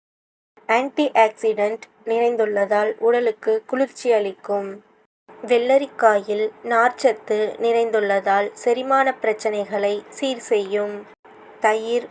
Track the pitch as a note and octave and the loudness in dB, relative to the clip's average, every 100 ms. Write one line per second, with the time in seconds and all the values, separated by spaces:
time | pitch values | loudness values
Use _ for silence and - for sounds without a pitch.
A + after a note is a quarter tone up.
0 | _ _ _ _ _ _ - A3+ C#4 - | _ _ _ _ _ _ -2 0 0 0
1 | D4 A#3 A3 A3 A3+ G#3 G#3 A3+ - _ | 0 4 2 2 -2 0 -2 -2 -12 _
2 | - A3+ A#3+ A#3+ G#3+ G3+ G3 G#3 G#3 G#3+ | -4 0 2 2 0 0 0 0 0 0
3 | A3+ A#3+ A#3+ G#3+ - A3 - C4 C4+ - | 2 2 0 -2 -2 -2 -2 -2 -2 -2
4 | B3 A3 G3+ F#3 - G3+ G3 G3+ - _ | 0 2 0 -6 -4 -4 -4 -12 -20 _
5 | _ _ _ - A3 A#3+ B3 C#4 C#4 - | _ _ _ -16 -2 0 4 2 2 2
6 | A#3 G#3 G3+ G#3 A3 - A#3 A#3 A#3+ A#3 | 2 2 0 -4 -4 -6 -2 2 2 2
7 | C4 G#3+ - G#3+ G#3+ - A#3 A#3 A3+ G#3+ | 0 0 -2 -2 -2 -2 0 0 0 0
8 | G3+ G3 G3 G3 G#3 - A#3+ A#3+ C4 C4+ | 0 0 2 0 0 -2 0 0 2 2
9 | C4+ B3+ A3+ G#3+ A3 G#3 G3 G3+ G3+ G#3 | 2 0 -2 -2 -2 -4 -4 -2 -2 -2
10 | - - C4+ A#3+ - G#3+ F#3+ G#3 G#3 G#3 | -6 -6 -4 -4 -2 -2 0 -4 -4 -8
11 | G#3 - - - - - A3 A3 A3+ A#3+ | -14 -20 -20 -20 -20 -4 -2 0 -2 -4
12 | A#3 | -4